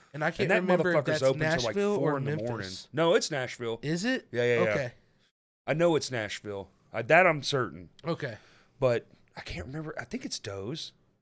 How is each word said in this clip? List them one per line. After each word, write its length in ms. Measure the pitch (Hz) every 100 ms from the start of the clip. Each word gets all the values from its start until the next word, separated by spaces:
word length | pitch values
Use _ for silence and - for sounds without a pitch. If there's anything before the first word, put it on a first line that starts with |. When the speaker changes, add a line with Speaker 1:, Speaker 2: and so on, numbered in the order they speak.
| _
Speaker 1:
And 100 | 143
I 80 | 156
can't 100 | 170
Speaker 2:
And 80 | 185
that 100 | 190
Speaker 1:
remember 300 | 185 175 180
if 60 | 165
Speaker 2:
motherfucker's 60 | 143
Speaker 1:
that's 180 | 156
Speaker 2:
open 160 | 135 135
Speaker 1:
Nashville 320 | 156 160 117
Speaker 2:
till, 160 | 101 101
like, 80 | 104
four 140 | 143
Speaker 1:
or 40 | 143
Speaker 2:
in 40 |
the 60 | 143
Speaker 1:
Memphis. 160 | 151 120
Speaker 2:
morning. 200 | 113 95 92 -
No, 220 | 139 170 220
it's 140 | -
Nashville. 480 | 147 123 - 117 113
Speaker 1:
Is 240 | 139 170 226
it? 220 | 262 -
Speaker 2:
Yeah, 120 | 117
yeah, 120 | 120 120
yeah. 60 | 113
Speaker 1:
Okay. 220 | 104 120 - _ _ _ _ _ _ -
Speaker 2:
I 60 |
know 240 | 147 170 151
it's 120 | -
Nashville. 600 | 123 104 - 107 101 95 _ _
I, 80 | 110
that 260 | 117 160 185
I'm 160 | 151
certain. 460 | 120 139 107 78 85 - 160
Speaker 1:
Okay. 300 | 170 139 107 - - _ _
Speaker 2:
But 280 | 131 120 - _ _ -
I 60 |
can't 240 | - - 175
remember. 280 | 151 151 -
I 60 | -
think 180 | 254
it's 160 | - -
Doze. 540 | 107 98 101 160 - - _ _